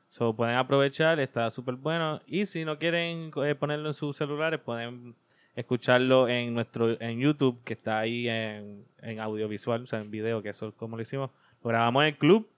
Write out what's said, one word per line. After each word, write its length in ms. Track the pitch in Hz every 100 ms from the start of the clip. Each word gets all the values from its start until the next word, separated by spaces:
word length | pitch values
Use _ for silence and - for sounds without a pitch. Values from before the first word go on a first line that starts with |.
| _
So, 260 | - 117 110
pueden 180 | 117 123
aprovechar, 600 | 127 139 139 - 160 165
está 320 | 131 127 113
súper 240 | - 123
bueno. 460 | 127 147 165 156 151 -
Y 180 | 170 208
si 180 | 165 160
no 120 | 151
quieren, 540 | 170 170 170 170 160 147
eh, 100 | 143 143
ponerlo 320 | 147 151 151
en 60 |
sus 200 | 143 147 143
celulares, 440 | 147 147 160 160
pueden 560 | - 117 117 123 120 117 _ _ _ -
escucharlo 720 | 123 123 - 123 127 131 123
en 260 | 123 120
nuestro, 460 | 117 113 117 117 113
en 180 | 117 117
YouTube, 420 | 143 147 135 123
que 100 | -
está 240 | 107 - 110
ahí 300 | 113 120 120
en, 560 | 113 110 104 104 101 - _
en 180 | 113 110
audiovisual, 600 | 110 107 107 104 - 117
o 40 | 123
sea, 140 | 113
en 100 | 107
video, 320 | 107 110 113
que 80 | 104
eso 180 | 101 107
es 60 |
como 220 | - 113 113
lo 60 |
hicimos. 280 | 113 139 135 - _ _
Lo 60 | 120
grabamos 340 | 113 117 127
en 60 | 151
el 80 | 147
club. 300 | 147 214 220